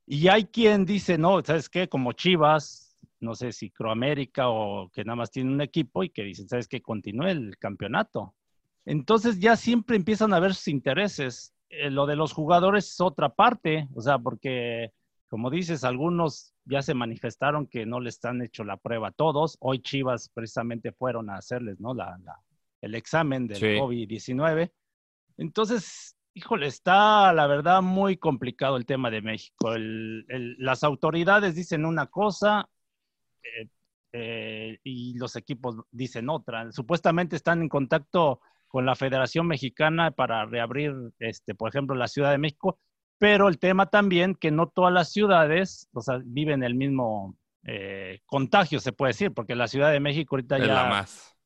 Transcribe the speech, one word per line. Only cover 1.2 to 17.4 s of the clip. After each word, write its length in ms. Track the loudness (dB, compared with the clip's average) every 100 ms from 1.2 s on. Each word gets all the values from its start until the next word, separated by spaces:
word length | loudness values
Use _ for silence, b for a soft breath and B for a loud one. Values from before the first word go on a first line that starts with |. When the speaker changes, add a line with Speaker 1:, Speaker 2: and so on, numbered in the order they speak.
| 4 2
Speaker 1:
¿sabes 260 | 2 -2 -2
qué? 180 | -4 -2
Como 260 | -2 -2
Chivas, 840 | -2 2 4 6 4 0 -12 _ _ _ _
no 160 | -10 -8
sé 160 | -8
si 180 | -10 -12
Croamérica 800 | -8 -4 -2 0 -2 -4 -2 0
o 400 | 0 -2 -6 -8
que 140 | -10
nada 140 | -8 -6
más 120 | -6
tiene 200 | -4 -2
un 100 | -2
equipo", 420 | -2 -2 -2 -4
y 60 | -6
que 140 | -6
dicen, 260 | -10 -12 -8
"¿Sabes 180 | -6 -6
qué? 140 | -10
Continúe 460 | -8 -8 -8 -4 -4
el 300 | -4 -6 -10
campeonato". 760 | -10 -8 -4 -2 -2 -6 -10 _ _ _ _ _ -6
Entonces 540 | -4 2 2 2 2
ya 160 | 4 4
siempre 400 | 2 0 2 0
empiezan 360 | 0 0 4
a 60 | 4
ver 140 | 4 0
sus 120 | -4
intereses. 840 | -2 -2 0 -2 -4 -8 -8 -16 _ _
Eh, 220 | -8 -4
lo 160 | 0 0
de 80 | 0
los 180 | -2
jugadores 560 | -2 4 4 6 2 0
es 120 | -2
otra 280 | -2 0 0
parte, 580 | 4 4 4 0 -2 -4
o 80 | -4
sea, 160 | 0 0
porque, 760 | 0 -6 -6 -4 -4 -6 -8 -12 _ _ _
como 220 | -6 -4
dices, 320 | -4 -4 -2
algunos 720 | -2 -2 0 0 -2 -4 -14 _ -6
ya 160 | -4
se 140 | -2 -2
manifestaron 720 | -4 -6 -10 -4